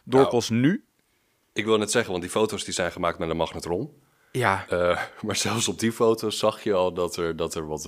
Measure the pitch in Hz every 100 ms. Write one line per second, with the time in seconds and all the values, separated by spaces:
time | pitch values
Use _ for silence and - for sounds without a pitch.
0 | - 131 135 123 - 113 139 202 _ _
1 | _ _ _ _ _ - 107 110 104 123
2 | 110 90 87 110 110 98 - - 87 -
3 | 85 85 82 80 80 85 82 90 147 -
4 | _ _ _ 127 113 95 - 87 87 85
5 | - - 104 98 101 113 107 95 113 113
6 | 113 113 110 - 107 - 107 92 92 87
7 | 87 - 82 80 82 85 76 76